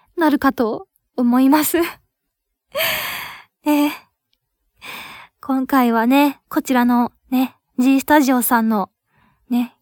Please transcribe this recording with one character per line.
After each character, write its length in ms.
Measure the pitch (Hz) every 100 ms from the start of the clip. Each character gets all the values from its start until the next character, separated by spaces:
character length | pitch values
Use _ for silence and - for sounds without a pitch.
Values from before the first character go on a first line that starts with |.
| _ -
な 140 | 311
る 100 | 285
か 120 | 277
と 360 | - 220 330 381 _ _ -
思 240 | 240 247
い 100 | 269
ま 140 | 302
す。 140 | 285 330
<laughs> 1800 | 339 - _ _ _ _ _ _ _ 571 679 640 - - - - - _
ね。 460 | 302 294 294 - _ _ _ _ _ _ _ _ - - - - - _
今 280 | - 262 262
回 240 | 277 240
は 160 | 233 233
ね、 340 | 269 285 - _
こ 140 | 311
ち 100 | -
ら 120 | 254 240
の 260 | 240 240 _ -
ね、 280 | 254 262 _ _ -
G 240 | 254 269
ス 40 | -
タ 160 | 294
ジ 120 | 269
オ 80 | 247
さ 200 | 226 240
ん 80 | 220
の 200 | 214 185 _ _ _ _ _ -
ね、 260 | 240 240 _